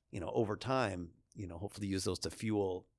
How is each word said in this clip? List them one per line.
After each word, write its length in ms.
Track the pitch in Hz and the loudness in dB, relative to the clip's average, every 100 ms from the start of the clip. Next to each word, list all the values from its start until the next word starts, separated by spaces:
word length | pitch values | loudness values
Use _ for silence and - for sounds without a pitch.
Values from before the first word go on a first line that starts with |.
| _ | _
you 80 | 101 | -6
know, 100 | 85 | 0
over 220 | 113 104 104 | 2 2 0
time, 540 | 120 131 113 92 87 - _ | 0 2 2 0 -6 -10 _
you 120 | - 95 | -8 -8
know, 120 | 85 | -6
hopefully 280 | 98 - 104 | -8 -4 0
use 180 | 95 | 2
those 140 | 95 90 | 2 0
to 100 | - | -2
fuel 560 | - 110 107 98 90 - | -2 0 4 2 0 -6